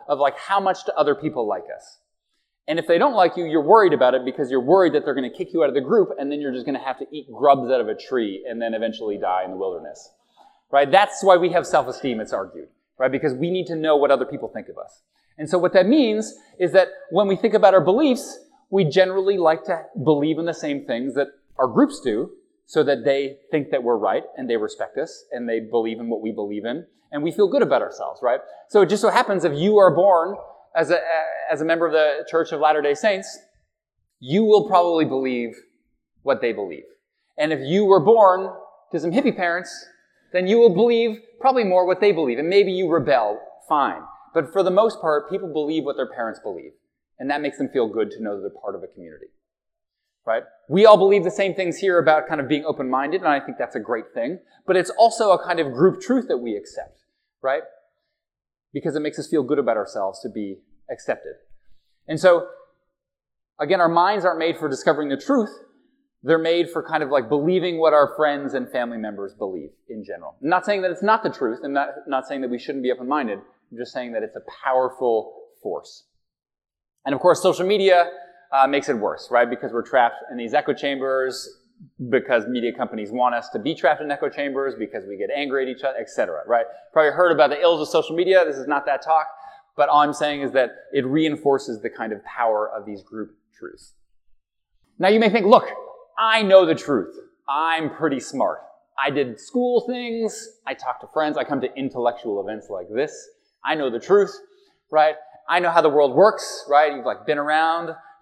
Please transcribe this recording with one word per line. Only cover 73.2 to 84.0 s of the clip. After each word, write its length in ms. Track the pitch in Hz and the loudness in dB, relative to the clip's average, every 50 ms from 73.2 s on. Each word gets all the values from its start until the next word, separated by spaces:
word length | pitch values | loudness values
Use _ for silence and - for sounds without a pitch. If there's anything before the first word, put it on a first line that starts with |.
| 135 110 101 98 | -2 -4 -6 -8
I'm 380 | - _ _ _ _ _ 117 | -12 _ _ _ _ _ -14
just 140 | 117 120 - | -14 -12 -10
saying 220 | - 131 123 120 117 | -10 -10 -10 -8 -8
that 100 | 110 110 | -8 -8
it's 140 | 110 - | -8 -10
a 60 | - - - - - - | -14 -18 -18 -16 -8 -4
powerful 680 | 135 131 131 127 123 - - 127 120 113 110 - - - - - - _ _ | -2 -2 0 -2 -2 -4 -4 -2 0 0 -2 -4 -6 -14 -20 -20 -20 _ _
force. 440 | - 104 85 73 - - - - _ _ _ _ _ _ _ _ _ _ _ _ _ _ _ _ _ _ _ _ - | -10 -10 -10 -10 -12 -16 -20 -20 _ _ _ _ _ _ _ _ _ _ _ _ _ _ _ _ _ _ _ _ -8
And 100 | 135 139 | -6 -4
of 60 | 131 | 2
course, 200 | - 180 160 170 | 4 4 4 4
social 240 | - 185 156 - 180 | 4 0 2 2 0
media, 460 | 185 214 202 190 190 180 175 170 175 - - - - _ _ _ - | 0 0 2 4 4 6 4 4 2 -2 -16 -20 -20 _ _ _ -2
uh, 160 | - 135 135 | 2 2 2
makes 220 | 135 143 143 - - | 4 2 0 -2 -2
it 40 | 131 | -4
worse, 360 | 110 104 90 76 - - - | -2 -2 -4 -6 -6 -6 0
right? 180 | 123 120 120 120 | 2 2 2 2
Because 220 | 120 - - 117 | 0 -6 -8 -6
we're 160 | 113 120 117 | -6 -6 -4
trapped 300 | - - 131 117 117 - - - - | 0 2 2 2 2 0 -6 -16 -14
in 80 | 123 | -12
these 160 | 123 117 110 127 | -10 -8 -4 -2
echo 200 | 147 147 - 135 | -2 -2 -2 -4
chambers, 840 | - 151 143 139 135 131 135 135 135 131 131 123 - - - - _ _ _ _ _ 170 - _ - 131 120 | -4 -4 -6 -4 -4 -4 -2 -2 -2 -2 -4 -6 -8 -14 -16 -20 _ _ _ _ _ -20 -20 _ -14 -6 0
because 360 | 120 143 - 196 123 117 104 | 0 0 2 2 0 0 0
media 280 | 120 127 120 113 117 - | -2 -6 -4 -4 -4 -4
companies 360 | - 123 107 110 110 104 101 | -4 -8 -8 -8 -10 -10 -8
want 240 | 117 127 123 123 120 | -2 0 0 0 0
us 140 | 117 117 - | -2 -6 -8
to 100 | - 113 | -10 -8
be 140 | 104 147 160 | -6 -6 -4
trapped 280 | - - 165 151 151 | 0 0 0 0 0